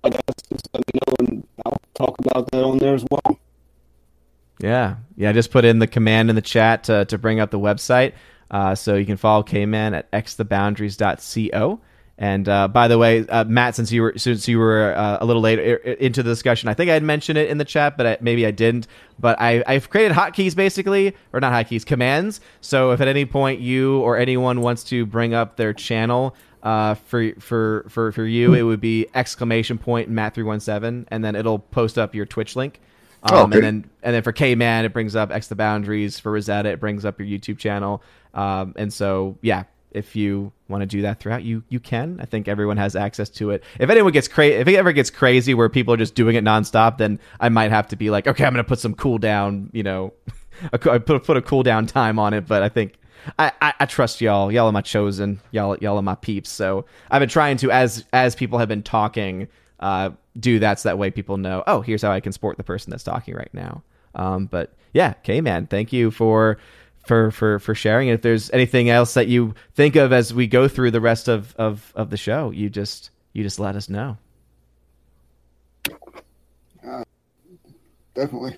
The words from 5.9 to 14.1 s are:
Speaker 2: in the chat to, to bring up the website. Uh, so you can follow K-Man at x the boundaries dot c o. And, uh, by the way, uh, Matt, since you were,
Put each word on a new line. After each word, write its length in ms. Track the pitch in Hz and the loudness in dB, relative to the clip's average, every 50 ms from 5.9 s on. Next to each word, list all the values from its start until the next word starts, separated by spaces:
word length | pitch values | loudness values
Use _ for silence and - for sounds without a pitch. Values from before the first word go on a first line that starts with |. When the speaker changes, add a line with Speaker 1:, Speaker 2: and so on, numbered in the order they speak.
| - 120 110 110 110 110 113 113 | 2 0 2 4 4 4 4 4
Speaker 2:
in 60 | 110 | 2
the 60 | 110 | 0
chat 420 | 101 - - 113 110 113 113 110 - | 0 0 2 4 4 4 2 2 0
to, 200 | - 110 104 98 | 0 2 2 2
to 120 | - 113 98 | 0 -2 -2
bring 220 | 110 113 110 110 | 0 0 0 0
up 100 | 107 101 | 0 -2
the 80 | - 98 | -2 -2
website. 540 | 101 104 104 - - - 123 123 131 135 - - - - _ _ _ _ | 0 0 0 -2 0 2 2 4 4 2 -2 -10 -20 -20 _ _ _ _
Uh, 240 | - 101 98 95 95 | -4 -2 0 0 -2
so 200 | 95 - 110 101 | -2 0 0 0
you 100 | 98 101 | 0 0
can 100 | 101 101 | -2 -4
follow 260 | 95 - 110 107 107 | 0 2 4 4 4
K-Man 520 | 104 - - 104 101 107 110 107 107 110 98 | 2 0 -2 -2 0 0 0 0 0 -2 -2
at 140 | 78 - _ | -4 -6 _
x 220 | - 107 117 - - | -6 -6 -6 -6 -8
the 100 | - 113 | -8 -4
boundaries 520 | 107 101 98 101 104 104 107 104 104 98 | -2 0 0 0 0 -2 -4 -6 -8 -4
dot 240 | - 110 98 78 - | -2 -2 -2 -2 -4
c 300 | - - - 117 110 - - | -8 -8 -6 -4 -4 -2 -2
o. 260 | 104 110 156 214 233 _ _ _ _ _ _ _ - | 0 0 -2 -2 -4 _ _ _ _ _ _ _ -6
And, 300 | 101 101 98 98 98 101 | -4 -2 -2 -2 0 0
uh, 200 | 101 101 98 98 | 2 2 2 2
by 180 | 107 123 120 120 | 4 4 4 6
the 100 | 117 117 | 6 6
way, 280 | 117 113 113 113 110 - | 6 6 4 2 2 0
uh, 160 | - 113 110 | 0 0 2
Matt, 300 | 110 113 120 120 123 113 | 2 2 2 2 0 0
since 140 | - 117 101 | -4 -4 0
you 100 | 117 117 | 0 2
were, 100 | 113 113 | 0 0